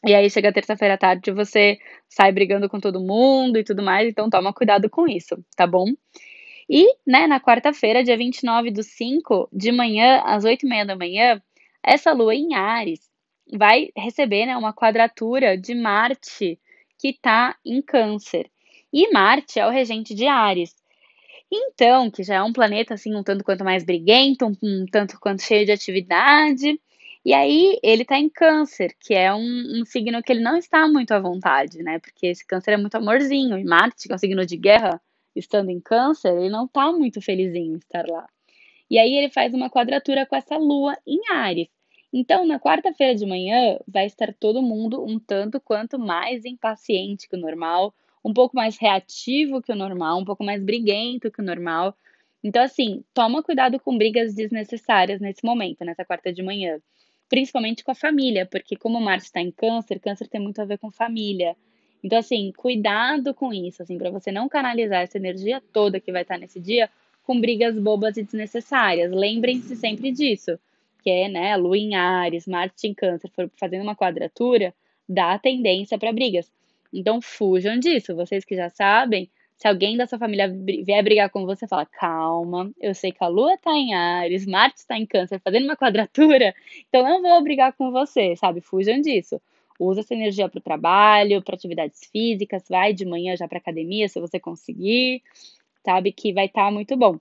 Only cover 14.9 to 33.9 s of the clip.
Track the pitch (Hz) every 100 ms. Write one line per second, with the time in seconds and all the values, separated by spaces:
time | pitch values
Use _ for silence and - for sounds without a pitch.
14.9 | 220 226 - 226 254 262 190 185 240 226
15.9 | 202 233 262 - - 185 165 _ _ _
16.9 | _ 269 262 - 220 247 - - 247 277
17.9 | 277 220 208 - 170 - _ _ _ _
18.9 | 277 415 269 196 262 - - 202 254 247
19.9 | 220 220 208 254 277 214 185 170 _ _
20.9 | _ _ _ _ - _ 415 523 - 240
21.9 | 262 240 - 185 190 208 233 220 208 226
22.9 | 214 - 214 196 196 196 190 190 185 170
23.9 | 175 165 233 269 262 233 202 214 196 185
24.9 | 214 196 - - 196 - 214 208 208 -
25.9 | 190 185 175 247 294 302 269 285 302 _
26.9 | _ - - - 277 285 302 370 381 -
27.9 | 226 247 277 302 - 320 311 294 - 180
28.9 | - - 202 185 208 233 247 240 226 233
29.9 | 254 220 233 233 247 233 320 349 320 311
30.9 | 294 233 208 190 180 180 139 143 160 165
31.9 | 165 - _ 180 175 - 185 185 208 202
32.9 | 220 208 233 277 277 262 190 190 170 214